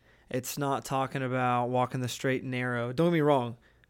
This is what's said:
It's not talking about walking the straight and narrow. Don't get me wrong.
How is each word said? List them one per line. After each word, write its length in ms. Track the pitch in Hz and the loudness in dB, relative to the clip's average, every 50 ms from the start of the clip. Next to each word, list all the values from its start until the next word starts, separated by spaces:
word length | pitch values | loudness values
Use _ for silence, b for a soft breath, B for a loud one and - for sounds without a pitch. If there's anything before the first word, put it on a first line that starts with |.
| b b b b b b | b b b b b b
It's 300 | - 131 127 - - - | -6 -4 -4 -4 -6 -4
not 260 | 143 135 139 117 - | -2 0 -2 -2 -2
talking 380 | - 139 135 135 131 - 139 | -2 -2 -2 -2 -2 -2 -4
about 480 | 131 127 127 127 127 123 123 123 123 123 | -2 -2 0 0 2 2 2 2 0 0
walking 320 | 127 123 127 120 - 131 | 0 0 0 0 -2 -4
the 60 | 127 120 | -4 -4
straight 340 | - - - 135 131 131 | -6 -2 -2 0 0 0
and 80 | - 131 | -2 -4
narrow. 420 | 127 123 123 127 123 120 117 120 | -4 -2 -2 -2 -2 -2 -2 -2
Don't 140 | 127 131 165 | 0 2 2
get 80 | 175 175 | 4 4
me 80 | 160 | 4
wrong. 340 | 147 147 147 131 120 120 117 - b b b b b | 4 6 4 4 2 0 -6 -10 b b b b b